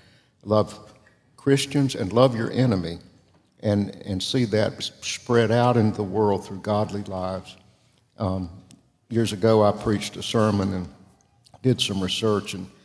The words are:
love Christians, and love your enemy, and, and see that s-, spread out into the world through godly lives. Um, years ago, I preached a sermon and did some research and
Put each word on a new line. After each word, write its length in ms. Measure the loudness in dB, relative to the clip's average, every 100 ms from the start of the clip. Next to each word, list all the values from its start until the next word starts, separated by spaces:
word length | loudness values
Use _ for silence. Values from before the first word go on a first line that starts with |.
| _ _ _ _
love 340 | 0 0 0 -6 -20 -20 _ _ _ _
Christians, 580 | 0 2 2 0 0
and 180 | -2 0
love 240 | 4 4 2
your 140 | -2
enemy, 480 | 0 2 0 -2 -10 -16 _ _ _ _ _
and, 300 | 0 0 0 -6
and 160 | -8 -6
see 240 | -2 -2 0
that 260 | 2 0
s-, 180 | -2 -12 -10
spread 500 | -10 -8 0 2 4
out 240 | 4 4 4
into 220 | 2 0
the 40 |
world 420 | -2 2 2 2
through 140 | -2 -8
godly 460 | -2 -2 -2 -6
lives. 520 | -8 -8 -6 -8 -12 -20 _ _ _ _ _ -6
Um, 320 | -4 -4 -6 -12 -20 -20 _ _ -4
years 240 | -2 0
ago, 300 | 2 4 6
I 60 | 4
preached 460 | 2 -2 -2 -4 -8
a 60 |
sermon 520 | -2 2 2 2 0
and 140 | -4 -8 -14 _ _ _ _ _ -4
did 180 | 0 0
some 220 | -2 -4
research 520 | -4 -2 0 0 -4
and 140 | -10 -12 -18